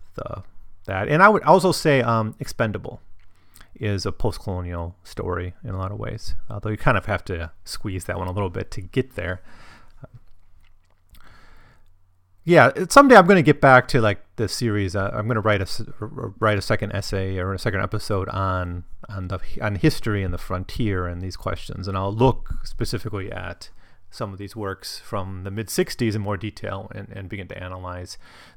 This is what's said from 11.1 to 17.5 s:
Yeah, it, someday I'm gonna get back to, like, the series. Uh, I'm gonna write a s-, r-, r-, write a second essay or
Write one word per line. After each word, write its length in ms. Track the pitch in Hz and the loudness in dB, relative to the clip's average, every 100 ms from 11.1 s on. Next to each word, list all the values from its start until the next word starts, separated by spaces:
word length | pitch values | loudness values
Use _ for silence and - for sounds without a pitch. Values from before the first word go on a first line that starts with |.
| - - - - - - - - - _ _ _ _ | -20 -20 -20 -20 -20 -20 -20 -20 -20 _ _ _ _
Yeah, 280 | 165 170 127 - | 6 10 8 6
it, 160 | 180 | 6
someday 240 | 277 277 220 | 8 12 10
I'm 100 | 175 | 12
gonna 160 | 190 | 8
get 180 | 143 147 | 8 6
back 280 | 139 127 - | 10 8 8
to, 120 | 131 | 2
like, 200 | 107 98 - - | 2 0 -6 -4
the 120 | 104 | -4
series. 460 | - 117 104 98 | -2 0 0 0
Uh, 160 | 101 98 | -2 -2
I'm 120 | 113 107 | -2 -2
gonna 140 | 113 | 2
write 200 | 107 104 | 2 2
a 20 | |
s-, 200 | 95 - - - | 2 -2 -2 -6
r-, 100 | 107 - | -10 -8
r-, 180 | 107 - | -8 0
write 200 | 110 104 | 2 2
a 40 | |
second 300 | - 110 104 | 2 0 0
essay 460 | 98 - 98 95 95 | -4 -2 -2 -2 -2
or 160 | 92 | -2